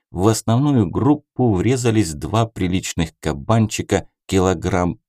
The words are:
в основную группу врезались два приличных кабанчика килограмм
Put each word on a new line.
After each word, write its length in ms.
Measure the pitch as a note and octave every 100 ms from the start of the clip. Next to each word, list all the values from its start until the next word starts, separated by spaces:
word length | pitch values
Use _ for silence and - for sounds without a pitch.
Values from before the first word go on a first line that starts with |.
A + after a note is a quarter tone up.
| _
в 180 | - G2
основную 600 | A2 - A#2 D3 C3+ F#2
группу 640 | - A2 D3 - - B2
врезались 600 | F#2+ F#2+ B2+ A#2+ A2 F#2+ D2
два 320 | D2+ G#2+ A2+
приличных 640 | - F#2 F#2 - - E2 -
кабанчика 920 | D#2+ C#2+ C2+ A2+ G#2+ - E2 F#2+ - _ _
килограмм 760 | F#2+ F#2 F2+ - F2+ F2 D#2+